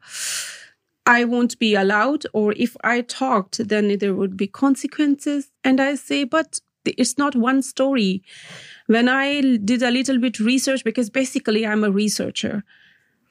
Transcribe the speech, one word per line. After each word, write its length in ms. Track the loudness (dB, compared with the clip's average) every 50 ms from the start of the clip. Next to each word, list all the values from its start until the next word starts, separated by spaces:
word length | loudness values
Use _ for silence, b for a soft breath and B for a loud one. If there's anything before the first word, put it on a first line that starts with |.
| B B B B B B B B B B B B B B B B _ _ _ _ _
I 180 | 2 4 4 4
won't 340 | 2 2 2 2 0 0 0
be 160 | 0 2 2
allowed. 520 | 4 2 2 2 2 2 0 0 -2 -4 -4 -2
Or 200 | 0 0 0 0
if 200 | 0 -2 -4 -4 -4 -4
I 160 | -2 -2 -2
talked, 680 | -2 -6 -6 -4 -2 0 0 0 0 -2 -6 -8 -4 -2
then 300 | 0 0 2 2 0 0
there 160 | 0 -2 0
would 220 | 0 -2 -4 -2
be 100 | -4 -4
consequences." 1040 | -4 -2 0 2 2 2 2 -2 -8 -4 0 0 2 2 0 0 -4 -4 -4 -6 -8 _ _ 0
And 160 | 2 2 2
I 160 | 2 0 -2
say, 280 | -4 -4 -4 -2 -2 -2
"But 360 | 0 0 -2 -2 -2 -6 -12 -14 _ _ _ _
it's 320 | -6 -2 0 -2 0 0
not 180 | 0 0 0 2
one 280 | 2 2 2 2 2 0
story." 600 | -2 -2 -2 0 0 2 2 2 2 0 -2 B B B B B B B B B B B B B
When 220 | 2 2 4 4 4
I 320 | 4 2 2 0 0 2
l-, 180 | 2 2 2 2 2
did 180 | 0 0 2 2
a 80 | 0
little 280 | 0 0 0 0 0 0
bit 200 | 0 0 -2 0
research, 460 | 0 2 2 2 0 0 -2 -2 -2
because 240 | -2 -2 -2 -4 -2
basically 540 | -2 -4 -4 -2 -4 -4 -2 0 0 0 0
I'm 200 | 0 0 0 0
a 60 | 2
researcher. 760 | 2 2 0 0 -2 -4 -6 -6 -6 -6 -6 -4 -6 -6 -8 b b b b b b b b b b b b _